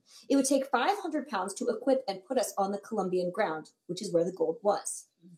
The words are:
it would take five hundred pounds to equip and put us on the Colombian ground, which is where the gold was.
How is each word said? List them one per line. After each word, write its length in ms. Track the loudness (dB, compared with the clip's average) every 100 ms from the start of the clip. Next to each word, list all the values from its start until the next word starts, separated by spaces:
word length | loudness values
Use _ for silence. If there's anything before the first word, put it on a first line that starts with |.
| _ -16 2
it 80 | 2
would 80 | 4
take 200 | 2 2
five 280 | 2 2 0
hundred 300 | -2 -4 -2
pounds 260 | -4 -4
to 140 | -2 -2
equip 360 | 0 2 2 0
and 160 | -8
put 140 | -2 -2
us 140 | 0 0
on 120 | -2
the 60 | -2
Colombian 520 | -4 -2 0 0 0
ground, 380 | 0 -2 -2 -8 _ -10
which 160 | -8
is 100 | 0
where 120 | 2
the 80 | 2
gold 240 | 0 -2 2
was. 440 | 0 0 -2 -10 -14 _ -20